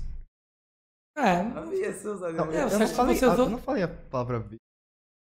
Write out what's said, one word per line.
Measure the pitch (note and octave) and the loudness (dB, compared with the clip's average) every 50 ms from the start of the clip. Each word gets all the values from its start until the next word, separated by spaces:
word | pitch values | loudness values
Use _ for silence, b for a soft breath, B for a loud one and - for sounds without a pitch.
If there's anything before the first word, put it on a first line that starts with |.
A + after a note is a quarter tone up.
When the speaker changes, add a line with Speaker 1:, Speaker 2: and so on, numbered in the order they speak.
| - - - - - - _ _ _ _ _ _ _ _ _ _ _ _ _ _ _ _ _ | -4 -6 -8 -10 -12 -16 _ _ _ _ _ _ _ _ _ _ _ _ _ _ _ _ _
Speaker 1:
É. | D4+ C4 G3+ F3 F3 | 2 4 4 4 4
Speaker 2:
Avessos | F#3+ A#3 C4+ D4+ D#4+ E4 G4 F#4+ G4+ - - - - G#3+ G#3 F#3 F3+ | 2 -2 -4 -8 -6 -4 -2 -2 -2 -2 -4 -6 -8 -8 -8 -6 -6
à | E3+ | -4
Speaker 3:
Não, | E3 E3 E3 D#3 | -2 -2 -2 0
Speaker 1:
É, | D#3+ - C#4 | 0 0 0
Speaker 3:
eu | A#3 | 2
Speaker 1:
você | F#3+ | 2
Speaker 3:
não | G#3 A3 | 2 2
Speaker 1:
acha | G#3+ - | 2 2
que | |
Speaker 3:
falei, | - B3 B3 A#3+ | 2 2 4 4
Speaker 1:
você | - C4 | 4 4
Speaker 3:
ah, | B3 F3+ | 4 6
Speaker 1:
usou | A#3+ B3+ | 4 4
Speaker 3:
eu | - | 2
não | A3 B3+ | 0 -4
falei | - - - G#3 F3+ | -4 -2 -2 -2 -2
a | |
palavra | E3 - - - - - B2+ B2 A#2+ B2 | -4 -6 -10 -12 -8 -6 -4 -4 -2 -4
avesso. | A2+ G#2+ G2+ G#2+ A#2 _ _ _ _ _ _ _ _ _ _ _ _ _ | -4 -6 -8 -12 -18 _ _ _ _ _ _ _ _ _ _ _ _ _